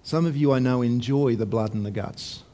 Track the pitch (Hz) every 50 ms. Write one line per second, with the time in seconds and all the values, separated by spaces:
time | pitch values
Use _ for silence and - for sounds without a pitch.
0 | _ - 151 160 170 170 143 143 147 139 135 131 123 127 127 123 123 120 120 123
1 | 117 123 139 143 143 127 117 107 113 98 104 113 110 107 107 107 104 104 98 104
2 | 101 98 - - - - - - - -